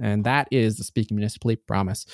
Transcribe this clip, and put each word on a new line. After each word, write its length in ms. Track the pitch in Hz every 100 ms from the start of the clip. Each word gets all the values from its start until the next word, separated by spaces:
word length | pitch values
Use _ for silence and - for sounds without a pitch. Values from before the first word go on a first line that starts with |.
And 240 | 110 104
that 240 | 107 139 139
is 260 | 135 113 107
the 80 |
Speaking 320 | - - 104 104
Municipally 400 | 104 - 120 113
promise. 480 | - 98 95 95 -